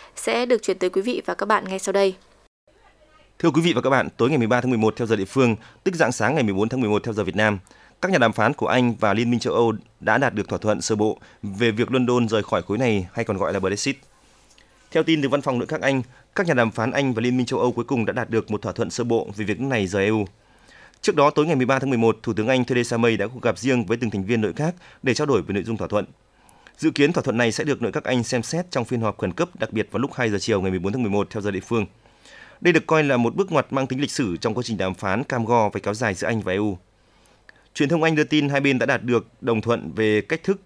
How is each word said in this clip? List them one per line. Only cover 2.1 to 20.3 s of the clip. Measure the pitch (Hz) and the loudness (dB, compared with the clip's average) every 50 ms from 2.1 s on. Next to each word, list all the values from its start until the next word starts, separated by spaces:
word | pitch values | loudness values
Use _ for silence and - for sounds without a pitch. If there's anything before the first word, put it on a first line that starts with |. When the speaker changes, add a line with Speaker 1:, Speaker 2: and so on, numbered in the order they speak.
| 185 - _ _ _ _ _ _ _ _ _ _ _ _ _ _ _ _ _ _ _ _ _ _ _ - | 0 -2 _ _ _ _ _ _ _ _ _ _ _ _ _ _ _ _ _ _ _ _ _ _ _ 0
Speaker 2:
Thưa | - 170 | 0 2
quý | 135 156 | 4 4
vị | 165 175 143 | 2 2 2
và | 120 | 2
các | - 131 | 2 2
bạn, | 139 127 92 - - | 2 2 2 0 0
tối | - 117 127 | 0 2 2
ngày | 156 139 | 4 2
mười | 113 | 2
ba | 107 123 123 | 2 2 2
tháng | 120 127 | 2 2
mười | 127 110 | 2 2
một | 110 110 104 | 2 2 2
theo | - 120 | 0 0
giờ | 104 113 | 0 0
địa | 104 95 | 0 0
phương, | - - 135 131 120 110 104 - - - _ _ | -2 0 2 4 4 2 0 -4 -12 -20 _ _
tức | 196 185 | -4 0
rạng | 170 208 - - | 2 2 0 2
sáng | - 110 110 147 | 0 0 0 2
ngày | 160 123 | 2 2
mười | 104 95 | 2 2
bốn | 95 107 120 | 0 0 0
tháng | 131 131 | 0 -2
mười | 123 104 | 0 2
một | 107 104 - | 0 0 0
theo | 120 107 | -2 -4
giờ | 104 101 | -2 -4
Việt | 90 92 | -2 0
Nam, | 98 110 107 101 95 - _ - - - - _ _ - | 0 2 2 0 -2 -6 _ -20 -20 -20 -20 _ _ -2
các | 180 | 0
nhà | 190 151 | 2 4
đàm | 120 113 110 | 4 4 4
phán | - 107 117 147 | 2 2 2 2
của | - - | 0 0
Anh | 78 95 127 123 120 110 113 | 0 2 2 2 2 0 0
và | - 104 98 | 0 0 2
Liên | 107 117 117 | 2 2 0
minh | 123 117 | 0 0
châu | - 113 78 | 0 0 2
Âu | 107 120 113 110 98 - _ _ _ | 2 2 2 0 -2 -8 _ _ _
đã | - 107 107 120 | -2 0 2 2
đạt | 139 123 104 | 2 0 0
được | 104 98 - | -2 -4 -4
thỏa | 104 - | -6 -2
thuận | - 107 107 - | 0 0 -2 0
sơ | - - 113 | -2 -2 -2
bộ | 104 104 110 - - - - - _ - | 0 0 0 -2 -4 -10 -18 -18 _ -10
về | 101 95 98 120 117 | -10 -4 0 0 0
việc | 107 107 120 92 120 | 2 0 0 0 0
London | 131 127 120 123 123 120 110 | 0 2 2 2 2 2 2
rời | 110 107 101 | 2 0 0
khỏi | - - 95 85 | 0 -2 -2 -2
khối | - 101 113 | -2 -2 0
này, | 131 120 107 101 90 85 - | 2 2 2 0 -2 -4 -6
hay | 120 117 | -6 -4
còn | - 104 | -4 -2
gọi | 92 98 80 95 | -2 -2 -2 -2
là | 98 | -2
Brexit. | 92 92 98 104 - 139 131 - - _ _ _ _ _ _ _ _ _ _ _ _ _ _ _ _ _ | -2 -2 -2 -2 -2 -4 -4 -6 -10 _ _ _ _ _ _ _ _ _ _ _ _ _ _ _ _ _
Theo | - 165 160 | 0 0 2
tin | 151 160 156 139 | 4 2 2 2
từ | 131 | 0
Văn | 113 143 139 | 0 0 0
phòng | 143 127 120 | -2 -2 -2
Nội | - | -2
các | - 156 151 | -4 -4 -2
Anh, | 87 135 139 131 123 - - - _ _ _ | 0 0 0 0 0 -4 -10 -20 _ _ _
các | - 196 | -2 0
nhà | 170 147 | 2 2
đàm | 120 117 113 | 2 2 2
phán | - - 110 131 | 0 -2 -2 -2
Anh | 95 135 139 131 123 | 0 0 0 0 0
và | 110 117 | 0 0
Liên | 123 123 | 0 0
minh | 127 123 | 0 0
châu | - 135 120 | 0 0 0
Âu | 107 123 117 | 0 0 0
cuối | 120 117 | -2 -2
cùng | - 143 120 110 | -2 0 0 0
đã | 107 98 | 0 -2
đạt | 123 117 - | -4 -4 -2
được | 113 110 95 - | -2 -2 -2 -2
một | 107 101 - | -4 -4 -4
thỏa | 104 90 | -6 -4
thuận | - 113 - | -4 -4 -4
sơ | - - 117 | -4 -4 -2
bộ | 117 117 113 - - 104 | 0 0 0 0 -2 -6
về | 104 107 | -6 -4
việc | 98 104 110 | -4 -2 -2
nước | 123 139 | -2 -2
này | 131 113 98 | 0 0 0
rời | 90 92 101 98 | 0 0 0 2
E | 104 | 2
U. | 110 110 101 95 | 2 0 -2 -4